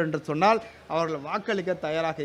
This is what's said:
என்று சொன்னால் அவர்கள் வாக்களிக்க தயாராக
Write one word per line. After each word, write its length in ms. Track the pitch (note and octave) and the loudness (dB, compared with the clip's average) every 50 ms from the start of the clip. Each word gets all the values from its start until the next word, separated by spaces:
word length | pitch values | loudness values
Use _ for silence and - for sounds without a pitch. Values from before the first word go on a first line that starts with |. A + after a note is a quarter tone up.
| E3 | 2
என்று 160 | D#3+ D#3 D3 - - | 0 0 -4 -4 -2
சொன்னால் 320 | D3 D#3 F#3 G#3 A3+ G#3+ - - - - - - D3+ | 0 4 6 6 6 4 0 -6 -16 -16 -8 -4 -2
அவர்கள் 340 | D#3+ E3 D#3+ D#3 C#3+ C#3 | 0 0 0 -2 -4 -6
வாக்களிக்க 460 | D3+ F3+ G#3 G3 A#3+ G#3+ G3 E3+ F#3 F3+ F3 - | -4 -4 -4 -2 -2 -2 0 0 -2 -2 -2 -2
தயாராக 340 | D3+ D#3 E3 E3 D#3+ D#3 D#3 C#3+ | -2 0 0 0 0 -2 -2 -4